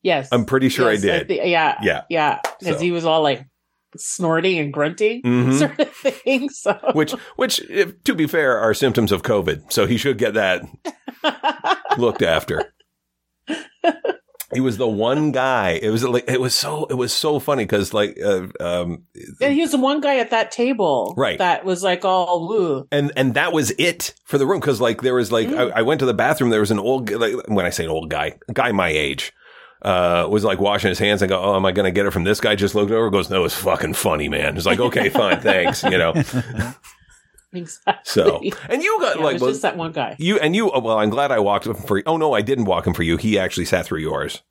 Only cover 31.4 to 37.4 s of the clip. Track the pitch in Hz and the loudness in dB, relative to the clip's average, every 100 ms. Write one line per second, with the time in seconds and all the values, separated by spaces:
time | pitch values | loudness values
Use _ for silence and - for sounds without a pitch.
31.4 | 98 98 95 92 95 90 101 95 90 107 | 2 2 2 2 0 2 0 0 0 0
32.4 | 113 101 98 104 101 113 113 98 85 95 | 0 2 0 0 0 2 2 0 0 0
33.4 | 85 - 98 82 - - 101 78 73 73 | 0 -2 -2 0 -2 -2 0 0 -2 -2
34.4 | 73 78 80 104 123 120 117 131 104 - | -2 0 0 2 2 0 0 2 0 2
35.4 | - 95 87 - - 92 82 160 135 127 | 2 2 0 0 0 2 2 0 -2 -4
36.4 | - 123 120 - - - _ _ _ _ | -6 -6 -8 -8 -20 -20 _ _ _ _